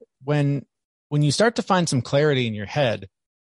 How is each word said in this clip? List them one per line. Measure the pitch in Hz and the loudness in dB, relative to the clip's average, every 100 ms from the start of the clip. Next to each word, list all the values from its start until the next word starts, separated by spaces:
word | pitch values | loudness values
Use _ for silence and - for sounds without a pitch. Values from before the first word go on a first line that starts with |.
| - _ | -20 _
When, | 135 147 143 143 - _ _ _ _ | -4 0 0 -2 -6 _ _ _ _
when | 147 | 0
you | 147 | 0
start | - 226 233 | 2 0 0
to | |
find | - 185 165 | 0 0 2
some | 131 | -2
clarity | - 143 151 131 120 | 0 2 2 2 -2
in | |
your | 107 98 | -6 -6
head, | 147 127 98 98 _ _ _ | -2 -2 -2 -8 _ _ _